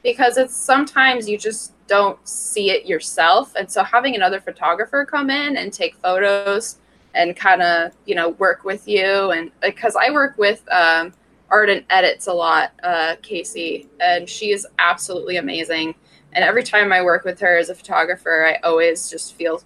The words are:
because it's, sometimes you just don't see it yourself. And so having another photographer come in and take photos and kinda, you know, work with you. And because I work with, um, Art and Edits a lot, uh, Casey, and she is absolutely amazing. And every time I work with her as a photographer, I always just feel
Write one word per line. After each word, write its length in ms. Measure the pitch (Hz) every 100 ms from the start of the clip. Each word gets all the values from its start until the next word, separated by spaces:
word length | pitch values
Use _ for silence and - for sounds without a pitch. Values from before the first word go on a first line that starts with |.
because 340 | - 233 247 247
it's, 200 | 262 -
sometimes 720 | - 269 285 269 262 247 208
you 100 | 208
just 340 | 214 220 - _ -
don't 300 | 202 202 190 -
see 420 | - - 214 196
it 160 | 170 185
yourself. 680 | 165 - - 165 202 277 -
And 120 | 190
so 120 | 208
having 300 | 202 233 269 226
another 240 | 185 196
photographer 640 | - - 151 175 220 277
come 260 | 277 302 269
in 260 | 277 294 269
and 160 | 185
take 220 | - 170 _
photos 840 | 180 185 202 202 202 202 - - _ _ _
and 200 | - 170 175
kinda, 560 | 196 180 175 170 170 _
you 100 | -
know, 160 | 185 170
work 340 | 160 190 175
with 220 | 196 208 -
you. 420 | 202 190 196 196
And 200 | 165 170 _
because 320 | 185 196 233 -
I 140 | 254
work 260 | 302 277 -
with, 260 | 202 220 -
um, 420 | 180 165 165 170 _ _ _ _
Art 220 | 208 208
and 140 | 196 -
Edits 380 | 190 180 - -
a 60 |
lot, 400 | 175 165 160 - _
uh, 320 | 180 170 160 170
Casey, 680 | - 190 165 165 165 160 - _
and 280 | 175 175 175
she 220 | - 214
is 160 | 202 196 -
absolutely 560 | 175 180 - 180 - 180
amazing. 580 | 156 170 160 160 160 - _ _ _
And 120 | -
every 200 | 185 220
time 280 | - 208 202
I 100 | 185
work 220 | 180 175
with 140 | 185 175
her 160 | 190 175
as 140 | 170
a 40 |
photographer, 680 | 180 - 170 165 180 165 160 160
I 100 | 160 170
always 420 | 165 165 165 -
just 280 | 160 - -
feel 260 | 165 165